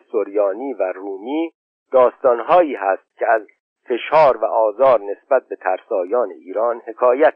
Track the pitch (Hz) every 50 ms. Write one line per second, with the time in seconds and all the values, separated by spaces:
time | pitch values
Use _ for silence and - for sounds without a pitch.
0 | - _ - 107 98 101 98 104 101 98 95 113 135 139 120 95 95 92 92 92
1 | 98 101 98 95 107 127 147 160 165 160 _ _ _ _ _ _ _ - - 127
2 | 123 113 - _ - 131 120 117 110 123 170 180 170 143 117 98 98 98 95 -
3 | _ _ _ - 117 113 113 110 101 _ _ _ _ _ _ _ _ - 123 110
4 | - - 147 160 151 135 117 110 110 95 90 117 110 107 101 110 139 135 120 104
5 | 101 101 98 - _ - 135 127 - - 98 - - 95 95 - - - 110 95
6 | 90 92 113 123 113 95 82 65 76 90 95 104 113 120 117 117 - 117 110 -
7 | 127 123 123 139 156 139 -